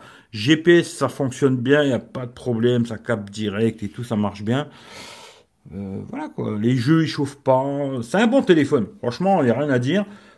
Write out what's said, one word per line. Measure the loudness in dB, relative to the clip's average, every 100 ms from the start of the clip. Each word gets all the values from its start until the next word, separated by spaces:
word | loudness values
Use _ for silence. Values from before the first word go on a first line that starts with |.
| -14 -20 _
G | -4 0 2
P | 4 4
S, | 4 -2
ça | -4
fonctionne | -2 -4 0 0 2
bien, | 2 4
il | 4
n'y |
a | 0
pas | -4 -12 -12
de |
problème, | -8 -4 0 2 2 -2
ça | -6
capte | -6 -6 -6
direct | -6 -4 0 0 -2
et | -10
tout, | -10
ça | -4 -2
marche | -2 -4
bien. | -4 -2 -4 -12 -20 -20 -20 -20 -20 -20 _ _ -16
Euh, | -12 -10 -10 -10
voilà | -12 -12
quoi, | -8 -6 0
les | 0 2
jeux | 2 2
ils | 2
chauffent | -2 -6 -4
pas. | 0 2 2 -4 -4 -6
C'est | -2 2
un | 4
bon | 4
téléphone, | 4 4 4 2 0 -6
franchement, | -6 -2 2 2
il | 2
n'y |
a | 2
rien | 2
à | 0
dire. | 2 0 -2 -8 -20